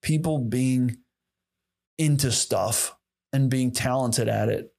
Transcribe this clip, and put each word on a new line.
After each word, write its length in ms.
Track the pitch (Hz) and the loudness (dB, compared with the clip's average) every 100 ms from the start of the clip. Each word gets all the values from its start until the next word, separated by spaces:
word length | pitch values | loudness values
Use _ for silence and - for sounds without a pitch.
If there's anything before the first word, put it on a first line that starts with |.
people 360 | - 156 165 151 | 0 0 0 -2
being 600 | 120 123 131 127 123 113 _ _ _ _ _ _ _ _ _ - | 0 0 2 2 0 -2 _ _ _ _ _ _ _ _ _ -2
into 320 | 156 143 135 | 2 2 2
stuff 680 | - - 98 92 113 - - _ _ _ | -2 0 0 0 -2 -4 -8 _ _ _
and 180 | 135 135 | 0 2
being 220 | 131 127 | 2 0
talented 560 | 120 131 127 127 - 113 | -2 -2 0 0 0 0
at 200 | 110 107 | 0 0
it. 240 | 104 - | -2 -6